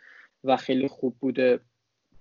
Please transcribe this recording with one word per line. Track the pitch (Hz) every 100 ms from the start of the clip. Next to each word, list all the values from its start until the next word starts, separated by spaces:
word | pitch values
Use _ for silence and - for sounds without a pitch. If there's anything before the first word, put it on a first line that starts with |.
| - - - _
و | 131 127
خیلی | - 131 139
خوب | - 127 -
بوده، | 131 127 127 120 - _ _ _ _ -